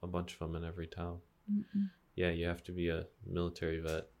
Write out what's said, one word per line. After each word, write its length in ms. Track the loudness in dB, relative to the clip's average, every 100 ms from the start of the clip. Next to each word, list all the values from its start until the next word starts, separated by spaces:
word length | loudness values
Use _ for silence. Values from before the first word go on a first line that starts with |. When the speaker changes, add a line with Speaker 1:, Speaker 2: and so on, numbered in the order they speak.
Speaker 1:
a 60 | -2
bunch 280 | -2 -2 -4
of 60 |
'em 140 | -4 -2
in 80 |
every 240 | -4 -6 -8
town. 320 | -4 -6 -6 -12 _ -2
Speaker 2:
Mm-mm. 380 | 0 2 0 0 -2 _ 0
Speaker 1:
Yeah, 140 | 2
you 140 | 4 2
have 180 | 0
to 80 | -4
be 180 | 0 2
a 180 | 2 -2 _ -4
military 540 | 0 0 2 0 0
vet. 280 | 0 -2 -2 -14